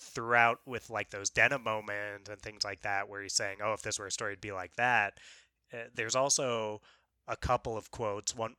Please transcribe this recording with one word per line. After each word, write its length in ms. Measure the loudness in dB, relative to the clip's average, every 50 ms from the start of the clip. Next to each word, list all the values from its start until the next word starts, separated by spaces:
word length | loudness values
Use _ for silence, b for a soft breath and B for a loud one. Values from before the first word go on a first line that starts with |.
throughout 600 | -14 -12 -8 -6 0 4 6 8 8 8 6 4 _
with, 240 | -6 -8 -8 -6 -4
like, 200 | -4 -4 -4 -4
those 200 | -6 -6 -4 0
Denna 320 | 4 6 6 6 6 2 0
moments 680 | 0 -2 -2 -2 -4 -4 -4 -4 -6 -8 -10 -12 -12
and 100 | -14 -12
things 240 | -12 -12 -10 -8 -6
like 160 | -6 -6 -4 -4
that, 260 | -2 0 0 -2 -4
where 120 | -6 -8
he's 140 | -6 -4 -2
saying, 240 | 0 0 -2 -2 -2 -2
"Oh, 100 | -2 -2
if 80 | -2 -2
this 160 | -4 -6 -6
were 80 | -6
a 40 | -6 -6
story, 200 | -4 -4 -4 -6
it'd 80 | -6
be 120 | -8 -8 -8
like 220 | -8 -8 -8 _
that." 420 | 0 2 4 4 4 4 2 -2 -6 B B B B B B B _ _ _ -12
Uh, 160 | -12 -12 -8 -6
there's 200 | -4 -2 0 2
also 640 | 2 4 4 2 2 2 0 0 0 -2 -2 -4 -8 -10 b b b b b b _ _ -8
a 80 | -6
couple 400 | -4 0 2 2 2 0 -2 -6
of 140 | -6 -8 -8
quotes. 440 | -6 -4 -2 -2 -2 -2 -4 -6 -4
One, 200 | -4 -4 -4 -6